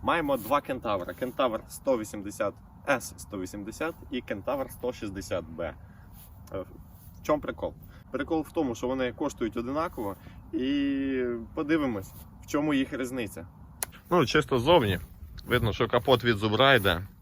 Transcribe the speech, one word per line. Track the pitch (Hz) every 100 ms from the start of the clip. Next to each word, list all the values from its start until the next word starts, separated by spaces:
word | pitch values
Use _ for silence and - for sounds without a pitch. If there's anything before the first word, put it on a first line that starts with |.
Маємо | - 165 147 135
два | - 143
кентавра. | - 127 117 101 87
Кентавр | 90 127 120 127 110 -
сто | - - 123
вісімдесят, | 107 107 98 - 104 - - - -
С | 131 - -
сто | - 101
вісімдесят | 92 101 104 - 160 170 -
і | 349
кентавр | - 104 - 277 262
сто | - 123
шістдесят | 123 107 95 90 92
Б. | 80 80
Е, | 80 - - - - - - - - 98 - - - - - -
в |
чому | - 151
прикол? | - 110 87 - - - -
Прикол | 127 139 160
в | 147
тому, | - 139
що | 113 127
вони | 131 123
коштують | 117 147 - 113 120
одинаково, | 120 143 180 - 101 95 - - -
і | 320 - 285 - 139 135 131 123 117 113
подивимось, | - 147 160 139 104 95 - - -
в | -
чому | 147 151
їх | 139 131
різниця. | 131 127 127 104 - 87 - - - - - -
Ну, | 175 123
чисто | 151 143 131
ззовні. | 123 175 107 90 - - - - -
Видно, | 120 113
що | - 120
капот | 120 135 120
від | 120 104
Зубра | 107 104 135
йде | 131 98 85 101 -